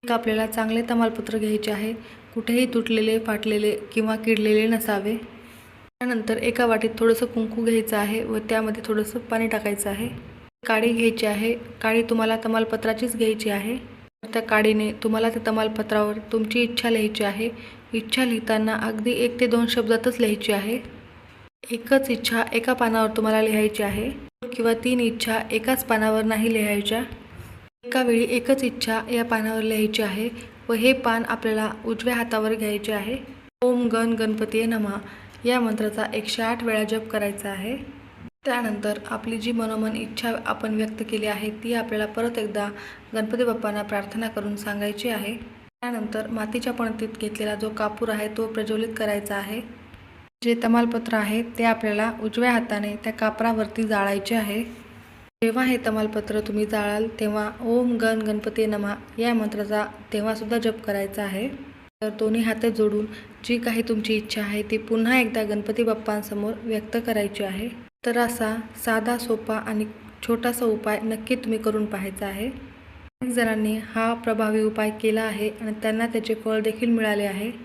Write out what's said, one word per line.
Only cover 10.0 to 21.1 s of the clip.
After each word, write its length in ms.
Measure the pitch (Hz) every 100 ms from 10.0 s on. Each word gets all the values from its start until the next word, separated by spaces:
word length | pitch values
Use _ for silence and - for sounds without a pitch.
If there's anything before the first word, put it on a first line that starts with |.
| 233 - - - - _ -
काडी 260 | 220 226
घ्यायची 320 | 233 226 226 214
आहे, 280 | 208 226 233 - -
काडी 220 | 220 226
तुम्हाला 340 | 226 226 220 226 226
तमालपत्राचीच 680 | 226 220 220 226 220 240 233
घ्यायची 340 | 220 220 220
आहे. 460 | 202 202 254 - - - _ 220
त्या 80 | 226
काडीने 500 | 226 214 214 214 214
तुम्हाला 380 | 214 226 220 226
त्या 120 | 226 226
तमालपत्रावर 680 | 220 214 220 214 214 208 214 -
तुमची 300 | 226 220 226
इच्छा 280 | 233 240 240
लिहायची 340 | 226 214 214
आहे. 260 | 208 196 226 226 - - -
इच्छा 320 | 226 220 262 254
लिहिताना 480 | 226 220 220 220
अगदी 380 | 220 220 214 220
एक 280 | 240 240 240
ते 80 | 247
दोन 180 | 240 233
शब्दातच 520 | 240 220 226 240 240
लिहायची 320 | 226 208 -
आहे. 280 | 202 202 247 - - -